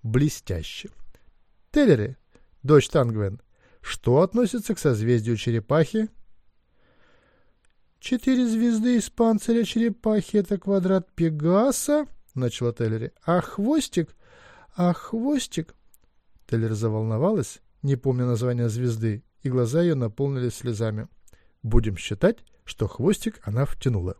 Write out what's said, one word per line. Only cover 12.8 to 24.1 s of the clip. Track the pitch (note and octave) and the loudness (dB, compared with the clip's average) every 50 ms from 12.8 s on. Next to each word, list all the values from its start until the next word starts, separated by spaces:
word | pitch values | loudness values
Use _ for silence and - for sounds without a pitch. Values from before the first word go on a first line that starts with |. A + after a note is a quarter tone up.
| A#2+ A2 A2 A2 A2+ - _ _ _ | -2 -2 -2 -4 -6 -10 _ _ _
«А | - E3+ F3+ | 0 0 0
хвостик, | - - - - G3+ A#3 D4+ D#4+ - - - F#3 D#3+ - - _ - - - - - - - - - - - | 0 -2 -6 -4 -2 0 0 0 -2 -2 -2 -4 -4 -4 -8 _ -20 -20 -20 -20 -20 -20 -20 -20 -20 -20 -4
а | - F3 F3 F3 | 0 0 0 0
хвостик». | - - - - A3+ A3+ C#4 D4+ C4+ - - - - D#3+ - - _ _ _ - _ _ _ _ _ _ _ _ - _ | -2 -6 -8 -6 -4 -2 0 0 -2 -2 -4 -8 -8 -8 -8 -14 _ _ _ -20 _ _ _ _ _ _ _ _ -20 _
Теллери | - - A2+ A2+ A2+ A2 | -2 -2 0 0 0 -2
заволновалась, | G#2 A2+ A2+ G#2+ A2 A2 A2+ A2 A2 C#3+ F#3+ A3 F#3+ B2 - - - _ _ _ _ | -2 -2 -2 -2 -2 -2 -2 -2 0 0 0 0 0 -2 -4 -8 -18 _ _ _ _
не | - C#3 C#3 | -2 -2 -2
помня | B2 - C3+ B2+ B2 B2 | 0 0 -2 0 0 0
названия | B2 A#2+ G#2+ A#2+ B2+ B2 A#2+ A#2+ A#2 | 0 0 0 0 0 0 0 0 -2
звезды, | G#2+ A#2+ B2 B2 A#2 A2 A2 A2 G#2+ G#2+ - _ _ _ _ | -2 -2 -2 -2 -2 0 -2 -2 -2 -4 -8 _ _ _ _
и | C3+ | -2
глаза | B2+ B2+ B2 A2+ B2+ E3 | 0 0 0 2 2 2
её | F3 F3 D#3+ | 2 2 2
наполнились | C3+ B2 A2 G#2 - C#3 C#3 C#3 C3 B2 A#2+ A2+ | 0 -2 -4 -2 -4 -4 -2 -2 -2 -4 -4 -6
слезами. | - - B2 A2+ G#2 A#2 A2 G#2+ G#2+ A2 - - - _ - - _ _ _ _ _ | -6 -6 -6 -4 -2 -4 -4 -4 -6 -10 -12 -16 -20 _ -20 -20 _ _ _ _ _
«Будем | - A#2 G#2 B2 A2+ A2 G2 | -6 4 4 4 4 4 -4
считать, | F2 - - G#2 G2 - F#3+ A#3+ - - _ - _ _ | -6 -6 -8 -4 2 2 2 2 0 -10 _ -20 _ _
что | - - - - | -20 -6 -4 -4
хвостик | G2+ - - A#2 F#3 G#3+ - - A3+ - - - | -6 -4 -2 0 0 0 0 -2 -8 -8 -8 -10
она | - G#2 A#2 C#3 | -6 -2 -2 -2
втянула» | - - - - C3+ A2 G2 F2 F2+ | -2 -2 -2 -2 -2 -2 0 -2 -4